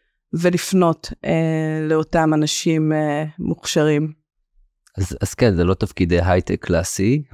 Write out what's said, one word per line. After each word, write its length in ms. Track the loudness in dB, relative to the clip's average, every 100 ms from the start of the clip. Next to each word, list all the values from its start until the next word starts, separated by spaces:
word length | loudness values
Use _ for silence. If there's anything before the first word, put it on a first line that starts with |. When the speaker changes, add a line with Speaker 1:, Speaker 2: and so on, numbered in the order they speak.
| _ _ _
Speaker 1:
ולפנות, 800 | -2 0 0 0 2 2 0 -6 -10
אה, 640 | -2 0 0 0 -2 -2 0
לאותם 460 | 0 0 0 2
אנשים, 580 | 2 0 -2 0 2 2
אה, 320 | 0 0 -2 -6 -6
מוכשרים. 760 | -6 -6 -2 2 2 2 -2 -8 _ _ _ _ _ _ _ -6
Speaker 2:
אז, 180 | -6 -4
אז 140 | -6
כן, 200 | 0 2
זה 100 | 2
לא 100 | 2
תפקידי 460 | 0 -2 -2 0 2
הייטק 420 | 2 0 0 -4
קלאסי, 580 | -2 -2 -2 -2 0 0 -2